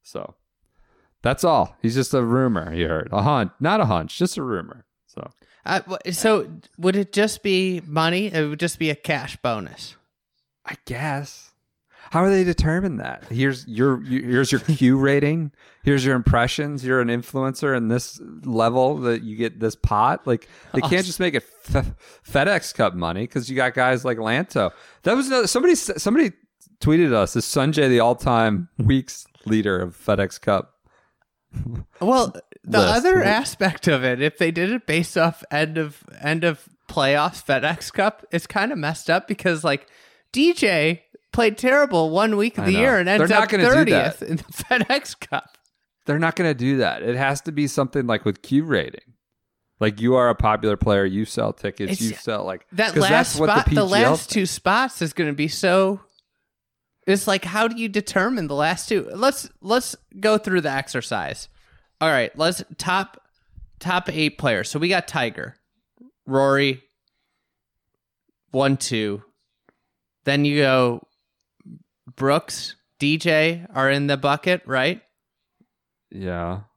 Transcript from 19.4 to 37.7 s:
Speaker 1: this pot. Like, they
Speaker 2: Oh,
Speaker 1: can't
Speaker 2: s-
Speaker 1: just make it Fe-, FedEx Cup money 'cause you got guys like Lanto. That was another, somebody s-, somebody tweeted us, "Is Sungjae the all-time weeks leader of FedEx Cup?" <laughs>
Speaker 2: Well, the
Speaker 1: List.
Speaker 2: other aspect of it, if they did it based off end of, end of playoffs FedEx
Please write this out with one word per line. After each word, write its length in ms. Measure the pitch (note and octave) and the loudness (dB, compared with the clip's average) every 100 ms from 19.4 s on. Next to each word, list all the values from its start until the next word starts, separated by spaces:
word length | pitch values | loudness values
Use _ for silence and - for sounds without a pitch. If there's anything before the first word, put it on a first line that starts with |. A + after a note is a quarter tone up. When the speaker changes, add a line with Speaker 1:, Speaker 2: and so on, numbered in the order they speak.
| A#2 - | -6 -2
Speaker 1:
this 160 | A2 - | -6 -2
pot. 500 | - G#2 A#2+ D#3+ - | -2 2 2 0 -2
Like, 220 | A#2 - - - | -4 -4 -20 -6
they 80 | - | -4
Speaker 2:
Oh, 60 | D#3 | 0
Speaker 1:
can't 140 | F3 | -2
Speaker 2:
s- 60 | F#3 | -2
Speaker 1:
just 120 | - | -4
make 140 | F3+ | -2
it 100 | C3+ | -2
Fe-, 400 | - _ - - - - - - - | -8 _ -4 -2 -2 -8 -20 -20 -4
FedEx 480 | C#3 D#3 G3 - | 0 2 0 -4
Cup 200 | - G#2+ | -2 -2
money 340 | F2+ E2+ F2 - | 0 -4 -4 -6
'cause 220 | - A#2 | -6 -6
you 80 | C3 | -2
got 160 | B2+ | -2
guys 320 | B2 B2+ B2+ B2+ | 0 0 0 -2
like 140 | A2+ | -4
Lanto. 520 | A2 B2 F#3+ C#3 F#2 - - _ | -2 -2 -2 -2 -2 -4 -20 _
That 140 | - B3 | -2 0
was 100 | C4 | 0
another, 200 | C4 A3 | 0 2
somebody 260 | A#3+ E4+ | 2 4
s-, 180 | E4 - E3+ | 4 0 -4
somebody 300 | - B3 C4 - _ _ _ _ | 2 4 2 0 _ _ _ _
tweeted 320 | C#3 D#3+ E3+ | 2 4 4
us, 240 | A#2 F#2+ B2 | 4 2 0
"Is 80 | |
Sungjae 460 | - - C#3 D3+ C#3 | -2 0 0 2 4
the 100 | A#2+ | 6
all-time 680 | A#2 B2 - A#2+ A2+ G2+ F2 - | 4 2 2 2 2 0 -4 -2
weeks 480 | A2 C3+ C3 - - _ - | 2 2 0 -14 -20 _ -2
leader 320 | A2 G#2 F#2 | 0 2 0
of 200 | F2+ - | -4 -8
FedEx 420 | - G2 G2 - | -2 0 0 -2
Cup?" 360 | - G2 - _ _ _ _ _ _ _ _ | 0 0 -2 _ _ _ _ _ _ _ _
<laughs> 80 | - A#2+ A#2+ - _ | -10 -8 -8 -14 _
Speaker 2:
Well, 320 | F#3 C4 A#3 F2 - - | 0 2 0 -6 -20 -20
the 160 | - - | -2 2
Speaker 1:
List. 140 | F3+ | 4
Speaker 2:
other 300 | A#3 D#4 F#4 | 2 4 4
aspect 640 | G3 G#3+ C4+ - F#3+ - - | 4 2 0 -2 -2 0 0
of 160 | C#3+ | 2
it, 180 | B2+ B2 | 2 0
if 160 | D3 - | -2 0
they 140 | E3+ | -2
did 200 | E3 F#3 | 0 -2
it 140 | A#3+ - | -2 -2
based 320 | D#3 E3+ F#3 | -2 -2 0
off 240 | E3 D#3+ - | 0 0 -6
end 280 | D3 D#3 D#3+ | -4 -2 -4
of, 260 | D#3 D3 - - | -6 -8 -20 -8
end 240 | D3 D#3+ | -4 0
of 240 | E3+ D3+ - _ _ | 0 -2 -10 _ _
playoffs 540 | - C3+ C#3+ D#3 - | 0 2 2 0 -4
FedEx 480 | - C3+ C#3+ | -2 0 0